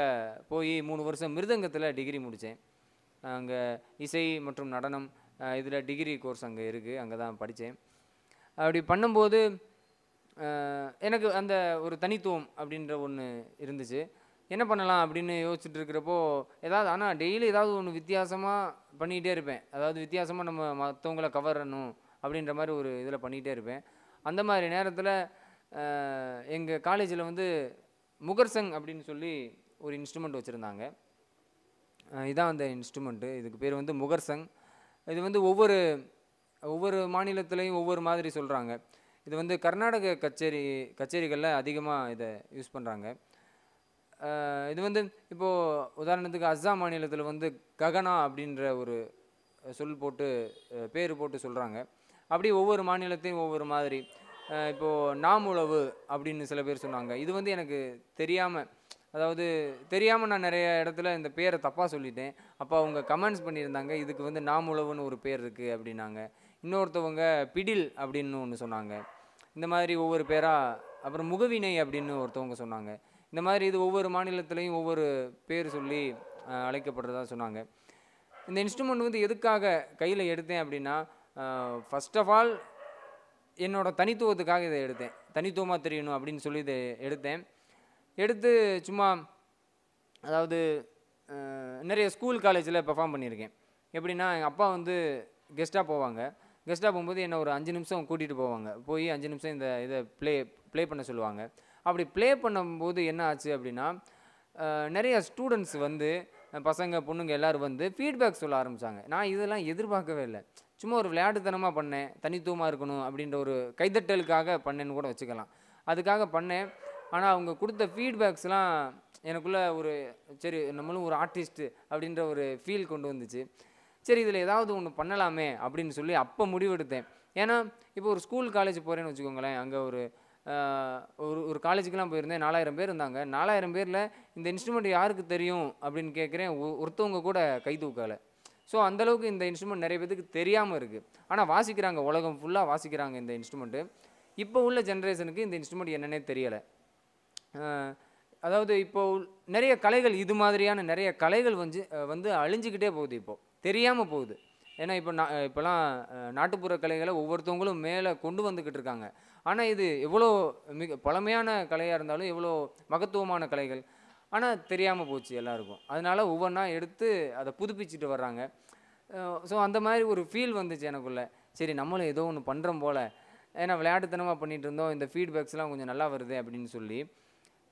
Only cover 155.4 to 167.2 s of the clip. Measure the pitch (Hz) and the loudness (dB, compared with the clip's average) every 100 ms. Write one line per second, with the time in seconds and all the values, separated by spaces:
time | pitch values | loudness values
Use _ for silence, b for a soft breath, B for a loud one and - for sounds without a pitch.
155.4 | 139 135 165 175 151 127 117 127 120 131 | -2 0 2 4 2 0 -6 -10 -6 0
156.4 | 175 190 180 175 160 160 170 170 151 170 | 2 2 -2 0 0 0 0 0 0 -2
157.4 | 165 175 196 170 156 180 185 165 160 185 | 0 0 0 0 -2 0 0 -2 -4 -2
158.4 | 208 175 151 139 127 117 104 - B B | -2 -2 -6 -6 -6 -6 -8 -14 B B
159.4 | 165 208 226 208 180 147 147 208 233 202 | 0 2 2 2 2 2 2 6 8 6
160.4 | 160 - 151 147 165 135 143 175 208 226 | 4 -2 -10 -8 -6 -2 0 2 2 2
161.4 | 226 208 160 160 170 165 156 156 185 170 | 2 0 0 0 2 0 0 -2 -2 -2
162.4 | 170 160 139 - - 160 202 196 190 175 | 0 0 -2 -8 -2 0 0 0 0 0
163.4 | 156 143 139 131 - b b b b 214 | 0 -2 -2 -6 -10 b b b b 0
164.4 | 247 214 - 185 190 185 151 135 - 123 | 2 0 -2 2 2 2 -2 -4 -6 -6
165.4 | 120 117 101 101 - 151 175 190 202 165 | -4 -4 -6 -12 -6 -2 2 4 4 2
166.4 | 185 180 190 165 170 - 226 196 | 2 2 0 -2 -6 -2 2 2